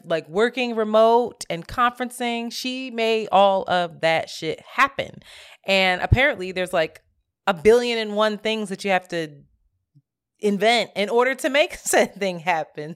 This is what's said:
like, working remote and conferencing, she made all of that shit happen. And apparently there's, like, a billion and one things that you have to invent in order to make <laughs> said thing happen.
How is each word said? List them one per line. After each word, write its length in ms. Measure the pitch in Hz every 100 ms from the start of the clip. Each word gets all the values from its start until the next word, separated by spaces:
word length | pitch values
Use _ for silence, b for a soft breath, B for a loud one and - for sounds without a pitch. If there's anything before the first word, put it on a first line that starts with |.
like, 240 | 165 165 151
working 480 | 170 240 240 247 220
remote 680 | 214 214 226 233 240 - -
and 160 | 170 170
conferencing, 840 | - 240 247 247 - 240 233 233
she 400 | - 254 254 262
made 340 | 233 226 220 214
all 320 | 190 196 190 -
of 340 | 180 175 147
that 280 | 160 160 -
shit 300 | - 160 -
happen. 580 | - - 269 - - - b b b b -
And 340 | 196 190 180
apparently 500 | 185 240 285 202 185
there's, 200 | 185 180
like, 300 | 180 160 - _ _ _ _ -
a 60 |
billion 440 | 175 208 240 240 226
and 160 | 214
one 240 | 208 214 208
things 300 | 220 220 202
that 160 | 190
you 80 | 202
have 160 | 185 -
to 220 | 170 156 143 139 _ _ _ _ 143 _ _ _ _
invent 520 | 208 202 214 240 190
in 140 | - 202
order 260 | 233 247
to 160 | 269 311
make 240 | 277 359
<laughs> 0 |
said 400 | - - 330 226
thing 240 | 185 190 175
happen. 560 | 160 165 151 - 151